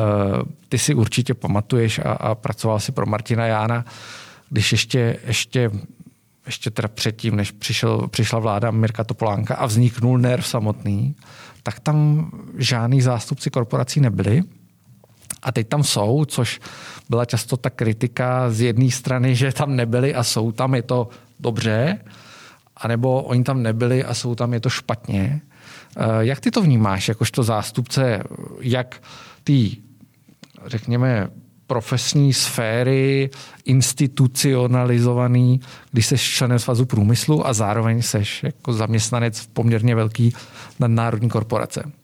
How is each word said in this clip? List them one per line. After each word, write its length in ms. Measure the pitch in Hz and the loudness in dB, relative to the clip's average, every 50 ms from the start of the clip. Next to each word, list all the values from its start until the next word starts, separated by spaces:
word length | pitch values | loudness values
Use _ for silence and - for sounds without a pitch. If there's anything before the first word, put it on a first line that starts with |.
| 110 104 104 101 101 98 101 - - - - - _ _ | 2 2 2 2 2 0 0 -2 -2 -4 -8 -14 _ _
ty 100 | - 117 | -2 0
si 160 | - - 151 | 0 2 2
určitě 400 | 135 110 104 - - 120 - 123 | 2 2 2 0 -2 -2 -2 -2
pamatuješ 640 | - - 82 92 101 107 - 131 123 113 113 107 - | -4 -2 -2 -2 -2 0 0 0 2 2 2 0 -2
a, 40 | 78 | -2
a 320 | - - - - - 110 | -2 -2 -2 -2 -2 -4
pracoval 460 | - - 113 110 - - 113 110 107 | -2 -4 -6 -6 -2 -2 0 0 0
si 120 | - - 131 | -2 -4 -4
pro 140 | - - | -4 -2
Martina 400 | 104 107 104 107 - 117 110 117 | -2 -2 -4 -2 -2 -2 0 0
Jána, 380 | 113 110 107 107 113 120 120 117 - - - - - - - - - - - _ _ | 0 0 0 0 0 -2 -2 -4 -8 -14 -18 -18 -18 -18 -20 -20 -20 -20 -20 _ _
když 220 | - 120 110 - 117 | -4 -2 0 0 0
ještě, 460 | 107 - - - 131 117 117 - - - | 0 0 0 0 2 2 0 0 -4 -4
ještě, 440 | 123 113 - - - - 127 123 113 104 101 - - - - - - - _ _ _ _ _ _ | -4 -4 -4 -4 -2 0 0 0 0 -2 -4 -8 -12 -16 -20 -20 -20 -20 _ _ _ _ _ _
ještě 240 | - - - - 120 | -12 -12 -8 -8 -6
teda 180 | 110 - 110 104 | -4 -4 -4 -4
předtím, 480 | - - - 113 107 - - 117 107 | -4 -4 -4 -4 -4 -4 -4 -2 0
než 140 | 104 101 95 | 0 -2 -4
přišel, 580 | - - - - 110 - - 117 110 117 120 117 | -6 -8 -6 -4 -2 0 0 0 0 0 -2 -2
přišla 300 | - - 113 - - 113 | -2 0 0 0 0 0
vláda 320 | 110 113 101 104 113 117 | 0 0 0 0 0 0
Mirka 340 | 110 110 110 107 107 - 110 | 2 2 0 0 0 -2 -4
Topolánka 500 | - 120 - 117 110 101 101 107 - 135 | -6 -4 -2 -2 0 0 0 -2 -2 -2
a 120 | - 135 | -2 -2
vzniknul 520 | 123 107 113 123 120 113 - 117 123 127 127 | 0 2 4 4 4 2 2 2 2 4 4
nerv 280 | 123 123 123 123 - | 4 2 2 0 0
samotný, 680 | - - 123 107 107 104 - - 107 101 101 117 135 147 - - - - - - - - - _ | -2 -2 -2 0 -2 -2 -2 -4 -2 -2 0 -2 -2 -4 -6 -12 -20 -20 -20 -20 -20 -20 -10 _
tak 180 | - - - | -10 -10 -4
tam 500 | - 156 151 151 151 151 147 156 156 - - - - - - | -2 0 2 4 4 4 2 2 0 -4 -8 -14 -16 -14 -8
žádný 460 | - 131 113 131 117 117 120 131 139 123 | -4 -2 0 0 0 2 2 4 4 4
zástupci 480 | 131 123 113 - - 147 - - 143 | 4 2 0 -2 -6 -6 -6 -4 -4
korporací 500 | - 131 120 - - 131 127 - - 151 | -2 -2 -2 0 0 -2 -2 0 2 2
nebyli. 420 | 139 120 98 98 98 98 107 156 185 - - - - _ _ _ _ - - - _ _ _ _ - - - - - | 2 4 2 2 2 2 2 2 2 0 -6 -14 -20 _ _ _ _ -20 -20 -20 _ _ _ _ -18 -16 -16 -8 -8
A 60 | 131 123 | -4 -4
teď 160 | 123 110 - | -4 -2 0
tam 160 | - 147 143 | 0 0 0
jsou, 400 | - - 113 104 104 123 151 156 | 0 0 0 0 2 2 0 0
což 360 | 135 - - 120 - - - - - - - - - - - - - | 0 0 -2 -2 -2 -4 -8 -14 -18 -20 -18 -18 -18 -20 -18 -6 -2
byla 160 | 120 117 120 | 0 0 0
často 320 | 117 - 117 - - - | 0 -2 -4 -2 -4 -4
ta 140 | 120 - 131 | -4 -4 -6
kritika 800 | - - 120 113 107 110 127 120 - - 127 127 127 127 127 120 | -4 -2 -2 -2 0 0 -2 -4 -2 -2 -2 0 0 0 0 0
z 100 | 113 107 | 0 2
jedné 300 | 120 123 113 113 131 127 | 0 2 2 4 2 2
strany, 440 | 123 - - 135 127 127 123 131 127 | 2 -2 -2 -2 0 0 2 2 2
že 180 | 120 139 135 127 | 2 2 0 0
tam 240 | - 147 143 139 | -2 -2 0 0
nebyli 380 | 123 120 117 113 123 127 139 151 | 0 0 0 0 2 2 0 0
a 80 | 127 117 | 0 -2
jsou 300 | - - 117 110 117 107 | -2 0 0 -2 -2 -2
tam, 220 | 110 131 131 135 | -2 0 0 0
je 80 | 123 113 | -2 0
to 260 | - 127 123 120 117 - - - _ _ - | 0 -2 -2 -2 -4 -8 -16 -20 _ _ -6
dobře, 580 | - 120 110 107 107 113 107 110 127 160 196 214 - - - - - - - - - - - _ _ _ _ | -4 -4 -4 -2 0 0 0 2 0 0 -2 -4 -8 -16 -20 -20 -20 -20 -20 -20 -20 -20 -20 _ _ _ _
anebo 460 | - - 113 117 117 123 131 127 131 - | -8 -4 -2 -2 0 0 0 0 0 0
oni 220 | - 123 123 123 | 0 0 0 0
tam 180 | 139 135 131 120 | 0 0 0 0
nebyli 420 | 113 110 113 123 120 127 127 - | -2 0 0 0 2 2 0 0
a 100 | - 123 | -2 -4
jsou 200 | - - 123 120 | -4 -4 -4 -4
tam, 200 | 113 123 120 123 | -2 -2 -2 -2
je 60 | 117 | -2
to 100 | 117 131 | -2 -2
špatně. 720 | - - - - 113 - - - 107 98 95 113 143 151 - - - - - - - - - - - | -4 -4 -4 -6 -6 -6 -4 -4 -2 0 0 0 -2 -4 -6 -10 -18 -20 -20 -20 -20 -20 -20 -16 -6
Eh, 60 | - 117 110 110 110 | -4 -2 0 2 2
jak 200 | 110 120 139 - | 0 0 -2 -2
ty 100 | - 233 | -2 -2
to 120 | 226 240 202 | 0 2 4
vnímáš, 460 | 156 131 113 110 101 95 98 - - | 4 4 4 4 2 2 0 -2 -2
jakožto 340 | 110 - 117 - - - 120 | -2 -2 -2 -2 0 0 0
zástupce, 800 | 107 113 104 101 - - - 120 - - 143 135 127 113 95 - - - - - - - - | 2 0 0 -2 -2 -4 -6 -6 -2 -2 0 0 0 0 -2 -4 -8 -12 -14 -14 -16 -14 -8
jak 420 | - 127 120 127 127 - - - - - - - - - - - _ | -4 -2 -2 -2 -2 -4 -10 -18 -20 -20 -20 -20 -20 -20 -20 -6 _
tý, 320 | - 147 135 113 95 - - - - - _ - - _ _ _ - _ _ - - _ - - | 2 4 4 4 2 0 -6 -14 -20 -20 _ -20 -20 _ _ _ -20 _ _ -20 -20 _ -20 -12
řekněme, 640 | - - 107 - - 120 120 127 131 123 107 95 - - - - _ _ _ _ | -10 -8 -6 -4 -2 0 2 2 2 2 0 -2 -4 -8 -14 -20 _ _ _ _
profesní 680 | - 127 120 110 - 131 123 - - - 147 143 139 127 | -4 -4 -4 -2 -2 -4 -2 -2 0 2 4 4 4 2
sféry, 960 | - - - - - 117 110 110 117 127 127 135 135 135 135 139 135 135 135 135 - - - - - _ | 2 -2 -2 -2 -2 -2 0 0 0 2 2 2 2 2 2 2 0 -2 -2 -6 -12 -18 -20 -20 -8 _
institucionalizovaný, 2000 | - 127 135 123 - - - 147 127 - - 135 123 127 - - 143 135 123 123 123 123 123 123 123 123 120 120 123 123 120 123 123 123 123 123 123 127 131 127 - - - - _ - | 2 4 4 4 2 0 0 0 0 2 2 2 2 2 0 0 2 2 2 2 2 2 2 2 2 4 4 4 4 2 2 2 2 4 4 4 4 4 2 0 -6 -16 -20 -14 _ 0
když 140 | 120 110 | 0 2
seš 160 | - 143 120 - | 2 2 0 0
členem 360 | - - - 135 120 123 120 | -2 -2 0 0 2 2 2
Svazu 280 | - - 123 113 131 | 2 2 2 2 2
průmyslu 600 | 123 - 110 104 104 120 117 - - 156 151 - | 2 2 2 4 4 4 2 2 2 2 2 2
a 60 | 139 127 | 0 0
zároveň 500 | 104 113 101 107 113 110 113 113 117 117 | 0 0 0 0 0 2 2 0 0 0
seš 400 | - - 110 101 - - - - | 0 0 -2 -2 -2 -4 -6 -6
jako 300 | 139 - - - - 120 | -6 -8 -6 -4 -4 -2
zaměstnanec 640 | 110 110 107 110 113 107 - 120 120 117 117 110 - | -2 0 0 0 0 0 0 0 0 0 -2 -2 -6
v 80 | - - | -12 -8
poměrně 460 | - - 117 117 117 113 110 123 117 | -4 0 2 2 2 4 2 2 2
velký 380 | 113 110 107 110 - 117 117 123 - - - - - - - - - | 2 2 0 0 2 2 2 2 0 -8 -20 -20 -20 -20 -14 -4 -2
nadnárodní 480 | 127 117 113 113 117 117 117 107 113 117 | 0 2 2 2 2 0 0 -2 -2 0
korporace? 540 | 107 110 110 110 117 107 - - - - 139 147 143 _ | 0 -2 -2 -2 -2 -4 -4 -6 -8 -10 -10 -12 -14 _